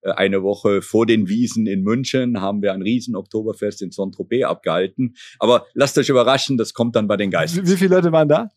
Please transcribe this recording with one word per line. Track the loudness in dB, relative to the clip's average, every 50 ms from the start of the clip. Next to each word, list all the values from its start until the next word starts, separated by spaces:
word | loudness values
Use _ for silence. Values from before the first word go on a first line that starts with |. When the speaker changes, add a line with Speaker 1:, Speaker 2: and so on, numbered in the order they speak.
Speaker 1:
Äh, | -4 -6
eine | -2 0 0 0 0 0 0
Woche | -2 -4 0 0 0 0 0
vor | -2 0 0 0 4
den | 4 2 2 2 0
Wiesn | 0 -2 -2 -2 -2 -2 -2 -2
in | -2 -2
München | -2 0 -2 -2 -2 -2 -2 -2 0 0 -2 -2
haben | -4 -4 -4 -2
wir | -2 -2 -4
ein | -2
riesen | -2 -2 -2 -2 -2 -4 -8
Oktoberfest | -8 -8 _ -8 -6 -6 -6 -6 -4 -6 -6 -6 -6
in | -12 -12
Saint-Tropez | -6 -6 -8 -8 -6 _ -8 -4 -2 -2 -2
abgehalten. | -2 -4 -4 _ -4 -2 -2 -2 -4 _ -4 -6 -6 -6 _ -20 -20 -10 _
Aber | 0 2 2 2 2 -2 _
lasst | -2 0 0 2 0
euch | 0 2
überraschen, | 4 4 4 4 2 2 0 -2 -2 -2
das | -2 -4 -2
kommt | -2 -2 0 2
dann | 0 0 0
bei | 0 0
den | -2 -2
Geissens. | 0 0 -2 0 -2 -2 0 0
Speaker 2:
Wie, | 2
wie | 2
viele | 4 4 4
Leute | 4 4 4
waren | 4 4 4 4
da | 4 2 0 -4 _